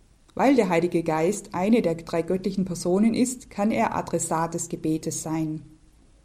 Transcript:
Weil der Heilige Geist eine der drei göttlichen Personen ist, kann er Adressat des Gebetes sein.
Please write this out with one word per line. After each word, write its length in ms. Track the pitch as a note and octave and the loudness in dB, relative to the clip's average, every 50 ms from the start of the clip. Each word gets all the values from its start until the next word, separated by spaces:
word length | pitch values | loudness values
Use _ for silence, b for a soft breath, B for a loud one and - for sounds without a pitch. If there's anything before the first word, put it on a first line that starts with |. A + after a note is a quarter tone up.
| _ _ _ _ _ - _ | _ _ _ _ _ -10 _
Weil 200 | - G3 C4 C#4+ | 2 4 6 6
der 140 | A#3+ G#3 F3+ | 6 4 4
Heilige 320 | F3 E3+ F3 F3 E3+ E3+ | 4 2 2 2 2 0
Geist 520 | E3 E3 D#3 D#3+ D#3+ F3+ G#3 - - - - | 0 0 0 2 2 2 0 -2 -6 -8 -6
eine 280 | F3 F#3 G#3 A#3 A#3 | -2 2 4 4 4
der 140 | F3+ E3+ E3 | 4 2 -2
drei 260 | E3 E3 - - E3+ | -2 -4 -4 -4 -2
göttlichen 440 | E3 E3+ F#3 F#3 F#3 G#3 F#3+ - F#3 | -2 -2 -2 -2 -2 -2 -2 -2 -2
Personen 480 | F#3+ E3+ - - F3 F3+ G3 G#3+ A3+ A3 | -2 -4 -4 -2 0 2 4 4 2 2
ist, 360 | - B3+ B3+ - - - - | 2 0 -2 -2 -8 -14 -12
kann 220 | - - G3+ A3 | -4 -2 -2 0
er 240 | - A3+ A3+ - - | 2 0 0 0 0
Adressat 580 | F3 F3 - - E3 E3 - E3+ D#3+ E3 E3 E3+ | -2 -4 -2 -4 -4 -2 -2 -2 -2 -2 -2 -4
des 160 | E3 E3+ - | -6 -6 -6
Gebetes 540 | - E3 - D#3+ D#3 D#3 - D#3+ D#3+ - - | -8 -4 -2 -2 -2 -2 -2 -6 -6 -6 -6
sein. 380 | D#3+ D#3+ D#3+ D#3+ D#3 D#3 D#3 - - - - _ _ _ _ - - - - _ | -4 -4 -2 -2 -4 -4 -8 -10 -14 -20 -20 _ _ _ _ -20 -20 -20 -20 _